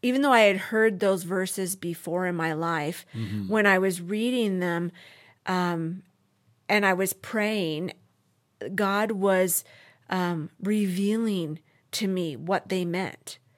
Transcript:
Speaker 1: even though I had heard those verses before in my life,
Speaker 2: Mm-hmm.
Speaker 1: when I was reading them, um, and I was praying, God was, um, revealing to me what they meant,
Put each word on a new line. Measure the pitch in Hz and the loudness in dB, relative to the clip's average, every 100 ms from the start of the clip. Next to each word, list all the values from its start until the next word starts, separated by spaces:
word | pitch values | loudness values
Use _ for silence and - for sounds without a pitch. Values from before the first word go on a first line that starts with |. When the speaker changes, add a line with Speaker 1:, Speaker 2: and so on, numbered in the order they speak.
Speaker 1:
even | 247 262 | 0 2
though | 277 | 4
I | 240 | 6
had | 214 196 | 6 4
heard | 185 220 220 190 | -2 2 2 4
those | 202 190 | 2 0
verses | 175 185 185 - 185 190 | 0 -2 -2 -4 -6 -4
before | 175 170 - 175 185 | -6 -8 -4 -2 -2
in | 175 | -2
my | 165 | -2
life, | 156 165 160 147 175 - | -2 -2 -2 -4 -6 -10
Speaker 2:
Mm-hmm. | 113 107 104 139 | -8 -6 -4 -2
Speaker 1:
when | 220 208 | 2 4
I | 185 | 4
was | 190 180 | 4 -2
reading | 175 214 233 254 214 185 | -4 -2 0 0 0 0
them, | 180 170 170 - - - - _ - | 0 -2 -4 -6 -20 -20 -20 _ -4
um, | 185 180 170 165 185 - _ _ _ _ _ _ | -2 0 -2 -4 -6 -14 _ _ _ _ _ _
and | 208 202 | 2 2
I | |
was | 185 190 | 2 0
praying, | - - 226 208 220 170 151 175 - _ _ _ _ _ _ 117 | -4 -6 -2 -2 0 -2 -2 -6 -10 _ _ _ _ _ _ -8
God | 190 202 202 214 | -2 0 2 0
was, | 208 196 185 185 175 - - - _ _ | 0 2 4 4 0 -6 -20 -20 _ _
um, | 185 180 170 156 _ | -2 0 -2 -6 _
revealing | 190 214 196 180 196 220 226 196 160 156 _ _ _ | -2 0 0 0 0 0 0 -2 -4 -8 _ _ _
to | - 196 | -4 -2
me | 185 165 127 | -2 -2 -6
what | 165 196 - | -2 -2 -2
they | 190 | -4
meant, | 175 175 185 - - - _ | -2 -2 -4 -8 -18 -18 _